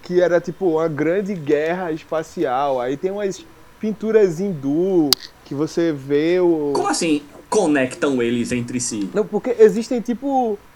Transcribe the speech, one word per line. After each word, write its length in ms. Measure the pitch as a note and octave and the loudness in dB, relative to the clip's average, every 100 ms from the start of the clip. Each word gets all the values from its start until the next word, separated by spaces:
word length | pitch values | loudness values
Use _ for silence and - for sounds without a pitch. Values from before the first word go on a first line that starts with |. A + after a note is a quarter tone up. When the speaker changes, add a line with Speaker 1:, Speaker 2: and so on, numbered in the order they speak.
Speaker 1:
que 180 | - F3+ | 0 2
era, 180 | F3 E3+ | 4 2
tipo, 300 | F3 E3 F#3+ | 0 -2 0
uma 180 | D#3 E3 | 2 0
grande 460 | C#3+ D#3 F#3+ G3 | 0 0 0 -2
guerra 580 | G3 C#3+ D3 D#3+ F3+ F3+ | -6 0 0 2 -2 -4
espacial. 880 | D#3 - D#3+ D#3+ - D3 B2 C#3+ C3 | -6 -4 -6 -4 -4 -2 0 0 0
Aí 160 | B2 C#3+ | -2 -4
tem 140 | F#3 | -4
umas 340 | G3+ G3+ - - - - - | -4 -6 -6 -16 -20 -20 -8
pinturas 640 | G#3+ G3+ G#3+ A3 G3 D#3 | -6 -4 2 4 4 2
hindu 680 | G3+ D#3 C#3 D3+ F#3+ F3+ D3+ - - - | -4 -4 -2 0 2 2 2 0 -4 -20
que 100 | - | -10
você 380 | C#3 D#3 - E3+ | -6 -4 0 -2
vê 480 | C#3+ C3+ C#3+ D#3+ F3+ | -2 0 0 2 2
o 320 | F3 E3 D3 | 2 2 0
Speaker 2:
Como 140 | C#3 G3+ | -2 -2
assim 340 | - E3+ D3 - - - | -2 0 -2 -4 -20 -2
conectam 720 | G#3+ E3+ D3 B2+ - D3+ C3 | 0 2 2 0 -2 -2 0
eles 300 | A#2 A#2+ A#2 | 0 0 -2
entre 280 | B2 A#2+ B2 | -4 -4 -6
si? 300 | - A2 G2 | -6 -6 -4
Speaker 1:
Não, 140 | F#3 G3 | -2 -2
porque 280 | G3+ B3 A#3 | -4 -4 6
existem, 420 | G#3+ F#3+ A3+ B3 | 6 6 -2 -4
tipo, 560 | G#3 A3+ C#4 C4+ A#3 G3+ - | -2 -4 -2 -2 -2 -6 -12